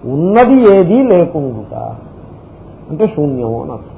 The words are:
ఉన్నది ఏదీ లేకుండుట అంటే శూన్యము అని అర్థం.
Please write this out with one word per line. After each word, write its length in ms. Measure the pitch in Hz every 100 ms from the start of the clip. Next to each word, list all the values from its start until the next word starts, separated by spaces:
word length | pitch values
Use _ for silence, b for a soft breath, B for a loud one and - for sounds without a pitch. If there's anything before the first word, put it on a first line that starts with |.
ఉన్నది 680 | 117 139 175 214 240 269 226
ఏదీ 300 | 196 175 226
లేకుండుట 720 | 262 180 170 160 135 110 104 - 117 117 - - - - - - - - -
అంటే 160 | 156 214
శూన్యము 560 | - 147 131 117 117
అని 100 | 139
అర్థం. 180 | 113 85